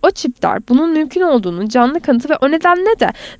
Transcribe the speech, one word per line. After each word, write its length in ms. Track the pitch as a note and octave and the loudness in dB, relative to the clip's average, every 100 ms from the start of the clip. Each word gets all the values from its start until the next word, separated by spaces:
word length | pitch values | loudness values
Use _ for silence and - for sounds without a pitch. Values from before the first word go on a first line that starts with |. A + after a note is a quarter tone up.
o 80 | F#4+ | 0
çiftler 480 | - - - E3+ G3 - | 0 -4 -2 -2 -2 0
bunun 240 | B3+ E4 | 2 2
mümkün 280 | D#4 D#4 F4+ | -2 -2 -2
olduğunun 480 | F4+ B3+ F#3 F3 G#3+ | 0 0 -2 -6 -2
canlı 320 | B3+ B3 E4 | 0 2 0
kanıtı 280 | D4+ A#3 C#4+ | 0 0 0
ve 80 | D4+ | 0
o 140 | C#4 | 0
nedenle 500 | D#4+ F4 F4+ G4 A4+ | 2 2 2 2 0
de 100 | - - - | -2 -4 -12